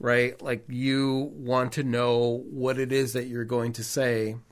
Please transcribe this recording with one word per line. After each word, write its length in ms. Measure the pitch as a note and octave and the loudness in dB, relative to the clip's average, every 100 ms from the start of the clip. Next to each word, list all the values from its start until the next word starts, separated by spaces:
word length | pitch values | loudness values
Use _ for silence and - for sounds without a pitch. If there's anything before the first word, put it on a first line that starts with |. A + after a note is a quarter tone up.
right? 420 | A#2+ A#2+ B2 B2 | 2 4 2 -2
Like, 220 | C#3+ A#2+ - | -4 -6 -4
you 640 | B2 C3+ C3+ C3+ C3+ C#3+ D3 | -2 0 2 2 0 -4 -6
want 340 | B2 B2+ B2+ | -2 0 0
to 100 | - | -2
know 580 | C#3 A#2+ B2 A#2+ A#2+ A#2+ - | 0 2 4 4 2 0 -4
what 260 | C#3 B2+ C3 | -4 -2 0
it 140 | C3 | 0
is 220 | C3+ C3 | 2 0
that 140 | A#2+ B2 | -2 -4
you're 180 | A#2+ | -6
going 280 | A2+ A#2+ A#2 | -2 0 0
to 100 | A#2 | -4
say, 500 | A2 - C3 A2+ A2 A#2 - | -4 0 2 2 0 -4 -12